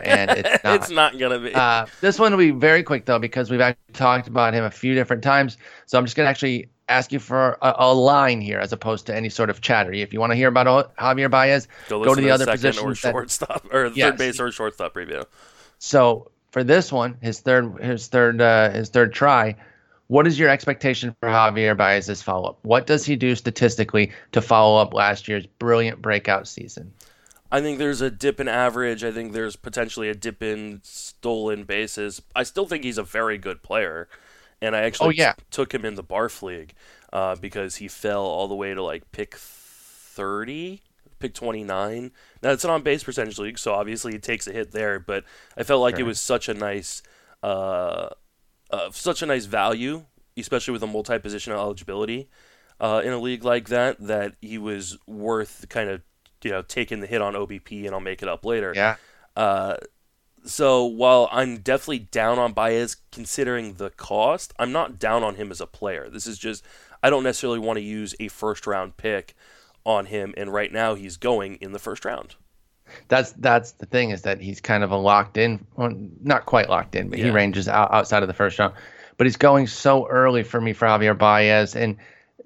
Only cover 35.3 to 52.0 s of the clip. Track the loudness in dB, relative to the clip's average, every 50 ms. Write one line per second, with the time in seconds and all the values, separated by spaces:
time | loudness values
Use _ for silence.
35.3 | 0 -2 -8 _ -6 -6 -4 -4 -6 -6 -8 -8 -10 -10 -12 -8 -6 -4 -4 -4
36.3 | -6 -10 -12 -12 -12 -12 -14 -18 _ _ _ -20 -20 _ _ _ -6 -4 -2 -2
37.3 | -4 -6 -8 -10 -8 -8 -8 -8 -10 -12 -14 -16 -12 -8 -6 -4 -4 -2 -4 -4
38.3 | -4 -4 -6 -6 -6 -8 -8 -8 -8 -8 -8 -8 -8 -10 -12 _ -14 -12 -12 -12
39.3 | -14 -18 -20 -20 -20 -20 -20 -20 -20 _ -20 -20 -20 -20 -20 -20 -12 -8 -6 -6
40.3 | -6 -6 -8 -8 -10 -12 -12 -12 -14 -16 _ _ _ _ _ _ -16 -12 -12 -12
41.3 | -10 -10 -8 -8 -8 -8 -6 -4 -4 -2 -2 -4 -6 -8 -12 -14 -16 _ _ _
42.3 | _ _ -2 -2 -2 0 0 0 -2 0 0 -2 -2 -2 -4 -6 -6 -6 -6 -6
43.3 | -8 -10 -10 -10 -10 -8 -4 -2 -2 -2 -2 -4 -8 -8 -8 -10 -10 -8 -6 -6
44.3 | -6 -6 -6 -8 -8 -8 -8 -8 -6 -4 -4 -4 -4 -4 -6 -8 -8 -8 -8 -10
45.3 | -16 -20 -20 _ _ -8 -2 2 2 4 4 2 2 0 -4 -4 -6 -6 -4 -2
46.3 | -2 -2 -2 -4 -8 -6 -6 -8 -8 -8 -10 -12 -14 -16 -18 _ _ _ _ _
47.3 | _ _ -6 -6 -4 -4 -4 -4 -4 -4 -4 -4 -6 -8 -10 -12 -14 -18 _ _
48.3 | _ _ _ _ _ _ _ _ -8 -8 -8 -8 -10 -6 -4 -4 -4 -4 -4 -4
49.3 | -4 -4 -4 -4 -2 -2 0 0 -2 -2 -4 -8 -8 -10 -14 _ _ _ _ _
50.3 | _ -14 -8 -4 -4 -4 -4 -4 -6 -6 -6 -6 -6 -6 -4 -4 -4 -6 -6 -6
51.3 | -10 -10 -8 -8 -6 -4 -4 -6 -6 -8 -12 -10 -8 -6